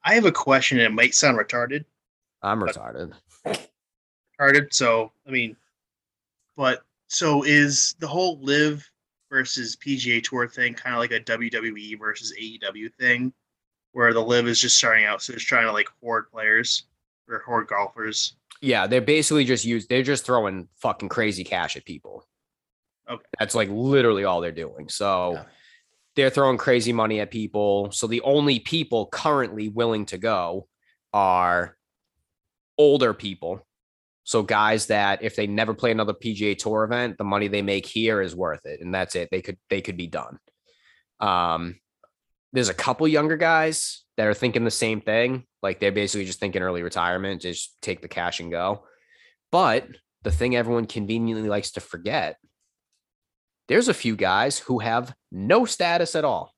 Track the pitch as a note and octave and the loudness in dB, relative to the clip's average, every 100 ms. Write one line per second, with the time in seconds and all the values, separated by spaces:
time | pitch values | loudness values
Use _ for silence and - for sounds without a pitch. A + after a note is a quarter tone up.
0 | D#3 A3+ G3 - - C3+ - B2+ A2+ A2 | 6 6 6 4 4 4 4 4 4 6
1 | B2 - D3 A#2 G2+ A#2+ A#2+ D3 D3+ _ | 4 6 4 4 0 -2 -2 -4 -8 _
2 | _ _ _ _ G2 A2 G#2 - A1 A#1+ | _ _ _ _ -2 0 -2 -4 -10 -10
3 | E2 - _ _ - - - _ _ _ | -12 -14 _ _ -8 -8 -8 _ _ _
4 | _ _ _ - C#3 C#3+ C#3+ - B2 A2+ | _ _ _ 0 4 4 4 0 2 2
5 | A2 _ C#3 C3 A2+ A2 _ _ _ _ | 0 _ -6 -4 -4 -8 _ _ _ _
6 | _ _ _ _ _ - C3 B2+ _ _ | _ _ _ _ _ -2 -2 -2 _ _
7 | _ - D#3+ C#3+ C#3+ D3 C#3+ C#3 - - | _ -2 2 2 6 6 6 2 0 -2
8 | D#3 E3 F#3 D3+ C3+ C#3+ D3+ D3 - _ | -6 -2 -2 -2 0 2 2 0 -12 _
9 | _ _ _ C3+ B2+ B2+ A2 - C#3+ C3+ | _ _ _ -4 -2 -6 -8 -10 -6 -4
10 | B2 A#2 A2+ B2+ A#2+ - A#2+ A#2 B2+ A#2+ | 0 -2 -2 -4 -4 -2 -4 -4 -4 -2
11 | A#2+ A2+ A2+ A2+ A#2 A2+ A2+ G#2 G#2+ G#2+ | -2 -4 -4 -4 -2 -4 -6 -8 -14 -8
12 | G#2+ G#2 A2+ G#2 A2 A2 G2+ G#2 A2 _ | -8 -8 -10 -12 -14 -10 -10 -8 -14 _
13 | B2+ A#2+ B2+ _ _ _ _ _ _ B2+ | 0 2 -2 _ _ _ _ _ _ 0
14 | A#2 A2+ A2+ A#2+ A#2+ A#2 B2 - A#2+ A2 | 2 2 2 2 2 0 4 4 4 4
15 | G#2+ G2+ - A#2 - B2 A2+ G#2 G#2 _ | 2 -2 -8 -8 0 2 2 0 -4 _
16 | A#2+ A2+ A2+ A2+ G#2+ A2 A#2 - _ _ | -4 -4 -4 -4 2 2 2 -4 _ _
17 | _ _ _ A2 - A#2 A2 G2+ G2 A#2 | _ _ _ -12 -4 -4 -2 -4 -4 -6
18 | G#2+ G#2 - _ _ - C3+ A2+ G2 B2+ | -6 -4 -6 _ _ -8 0 0 2 0
19 | A2 D#3 D3 D3+ B2+ B2 A#2+ A#2 G2+ B2 | 2 2 4 2 2 0 0 -4 0 -2
20 | C3 C#3 - B2 G#2 F#2+ E2+ _ A#2+ - | 0 -4 0 0 0 -6 -12 _ -6 -4
21 | G2+ - G#2+ F#2 E2+ F#2 D#2+ - - D2+ | -6 -2 -2 -4 -4 -4 -4 -8 -12 -18
22 | G#1 G#1 _ _ _ _ _ _ _ _ | -16 -20 _ _ _ _ _ _ _ _
23 | - A#2+ _ - G#2+ A#2 G2+ G#2+ C3 C#3 | -16 -16 _ -6 -2 0 -2 -2 2 6
24 | A#2+ G2+ G2 F2 E2+ D#2+ D#2+ - D2 - | 6 4 2 0 -2 -6 -12 -12 -12 -4
25 | G2+ F#2+ F2+ E2 D2 _ _ _ _ _ | -2 0 -2 -6 -12 _ _ _ _ _
26 | _ - C3+ C#3 C3+ B2 - B2 A2+ A#2 | _ 2 2 4 2 2 2 2 4 0
27 | A2 G#2+ G#2 A2+ G#2 G#2 G#2 G2+ G2+ - | 0 0 -4 -6 -4 0 0 0 -2 -4
28 | A2+ A#2 C#3 D3 C#3+ B2 - E3 D3+ A#2 | -2 -2 2 2 4 0 0 -4 0 -2
29 | G2 - D#3+ C#3+ A#2 G#2+ G#2+ G#2+ A#2 G#2+ | -2 -2 0 2 0 -4 -6 -2 0 0
30 | G2+ F#2 A2+ G2+ E2+ F#2+ - _ _ _ | -4 -4 -2 -2 -2 -8 -12 _ _ _
31 | _ G#2 F#2+ F2+ F2+ F2 F2 _ _ _ | _ 2 4 4 4 2 -2 _ _ _
32 | _ _ _ _ _ _ _ - D3 C#3+ | _ _ _ _ _ _ _ 4 6 6
33 | B2 G#2 G#2 F#2 E2 G2 _ _ _ _ | 2 0 -8 -8 -8 -10 _ _ _ _
34 | _ _ - A2+ G2+ G#2+ G#2+ A2 - G#2 | _ _ -2 0 2 2 4 2 0 0
35 | G2+ G2 A2 - G#2 G#2 A2 A2 B2 A2 | 2 0 -4 -4 -4 -2 -2 0 0 0
36 | G#2+ G2+ A#2 G2+ G#2 G2 G#2+ A2 A2 A#2+ | -2 -4 -6 -2 -2 -2 -2 -2 0 -2
37 | B2 F#2 G#2 G2+ G#2 G2+ G2+ G2 - A2 | -4 -4 -2 -2 0 -2 0 -2 -2 -2
38 | A2 G#2+ F2+ E2+ F2 D2 D2 D2 F2 F#2 | 0 0 -2 -4 -4 -4 -10 -12 -6 -4
39 | F2+ F2+ E2+ F#2+ F#2+ F#2 _ G2+ F2+ F2+ | -2 -4 -4 -6 -6 -14 _ -4 -4 -10
40 | E2+ D2+ A#1+ C#2 _ _ _ _ _ _ | -8 -8 -10 -18 _ _ _ _ _ _
41 | _ _ G#2 F2+ F2 E2 F2 F2+ _ _ | _ _ 0 2 2 -2 -6 -12 _ _
42 | _ _ _ _ _ C3 A2 F2+ - B2+ | _ _ _ _ _ -2 -2 -2 -2 2
43 | D#3+ D3+ D#3 D#3 E3 D#3+ D#3+ D#3 - - | 2 4 2 0 2 4 2 -2 -6 -10
44 | _ - G#2+ G#2 B2+ A#2 A#2 - A2+ A2 | _ 0 0 2 0 2 0 0 -2 -2
45 | G#2+ A2 B2 C3 - _ G2 F2+ G2+ G2+ | 0 2 2 -2 -10 _ -6 0 0 0
46 | G2+ G#2 F#2+ F#2 G2+ F#2 F#2 F2 F2 F#2 | -2 -4 -6 -6 -4 -2 -2 -4 -4 -2
47 | F2 F#2 G2 F2+ F2+ E2+ - _ - F#2 | -2 -2 -4 -6 -8 -10 -12 _ -8 -8
48 | E2 - F2 - E2+ E2+ F#2 G#2 _ _ | -8 -6 -6 -6 -6 -4 -2 -4 _ _
49 | _ _ _ _ _ E3+ E3 A#2 - - | _ _ _ _ _ 2 4 2 -2 -20
50 | _ _ - D#2 B2 B2 A#2 A#2+ A2 A2 | _ _ -2 0 2 0 0 -2 -2 -6
51 | G2+ A2+ A#2 A2 G#2+ G2+ - - - E2+ | -4 -2 -2 -2 -2 -2 -4 -10 -12 -10
52 | F#2 C#3+ D#2 - _ _ _ _ _ _ | -4 -4 -4 -8 _ _ _ _ _ _
53 | _ _ _ _ _ _ - F3+ B3 - | _ _ _ _ _ _ 0 2 2 0
54 | A#2 G#2 F#2+ F#2+ C3 - - B2 A2 A#2 | -2 0 2 2 2 -2 -4 -2 0 -2
55 | B2+ - _ F2+ G2+ G#3 A#3+ - F3 E3+ | -2 -16 _ -8 2 4 2 -2 0 0
56 | E3+ E3 D3 F2+ - | 0 0 0 -2 -6